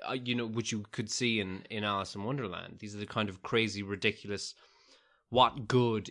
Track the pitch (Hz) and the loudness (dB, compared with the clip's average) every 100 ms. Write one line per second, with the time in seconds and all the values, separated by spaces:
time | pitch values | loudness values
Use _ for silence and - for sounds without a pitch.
0 | - 127 123 120 113 113 110 110 104 - | -6 -4 -2 -2 0 -2 -2 -2 -4 -6
1 | 110 - 123 110 95 95 - 110 104 98 | -4 0 2 2 0 -4 -6 -2 0 0
2 | 92 101 104 143 107 85 90 87 107 104 | -2 -4 -4 -2 -4 -6 -10 -12 -10 -8
3 | 104 117 107 92 - 113 110 101 98 98 | -4 -2 -2 -4 0 2 2 0 -4 0
4 | 110 104 101 101 - - - _ _ - | 0 0 -4 -6 -6 -12 -20 _ _ -20
5 | _ _ - 120 120 - 110 127 120 110 | _ _ 2 6 6 4 2 4 6 2
6 | 104 | -2